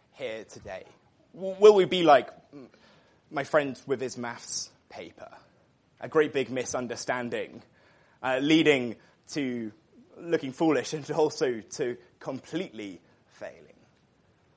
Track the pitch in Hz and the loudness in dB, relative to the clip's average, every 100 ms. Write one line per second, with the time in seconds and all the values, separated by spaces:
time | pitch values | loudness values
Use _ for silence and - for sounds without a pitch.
0 | _ - 127 110 104 - 101 95 - - | _ -12 -10 -10 -12 -18 -14 -16 -16 -20
1 | _ _ _ 175 190 190 208 208 185 185 | _ _ _ -12 -10 8 10 10 6 4
2 | 160 139 - - _ 143 120 - - - | 8 6 6 -10 _ -20 -20 -20 -20 -20
3 | _ _ _ 151 135 156 143 123 - 131 | _ _ _ -8 0 0 0 -4 -6 -4
4 | 127 123 120 - - - - _ _ - | -4 -8 -10 -10 -10 -10 -10 _ _ -18
5 | 87 - - - - _ _ _ _ - | -18 -18 -20 -20 -20 _ _ _ _ -14
6 | 123 156 147 135 117 127 120 135 123 117 | 0 2 2 0 -2 -4 -4 -6 -6 -6
7 | - 127 120 113 92 107 - _ _ _ | -4 -4 -4 -6 -8 -12 -20 _ _ _
8 | _ _ 131 131 143 160 151 139 123 104 | _ _ -4 0 4 4 6 2 0 -8
9 | - _ - 156 131 120 110 98 _ - | -16 _ -10 -6 -4 -6 -8 -12 _ -20
10 | - - 175 165 135 123 165 139 113 156 | -20 -18 -4 -4 -4 -2 2 2 0 -6
11 | 135 151 156 - 143 117 101 - 131 120 | -4 0 0 0 -2 -2 -8 -6 -6 -6
12 | - _ - 131 - 160 185 110 101 87 | -14 _ -12 -12 -8 -8 -8 -10 -14 -14
13 | _ _ _ - 98 80 73 _ _ _ | _ _ _ -18 -16 -16 -20 _ _ _
14 | _ _ _ _ _ | _ _ _ _ _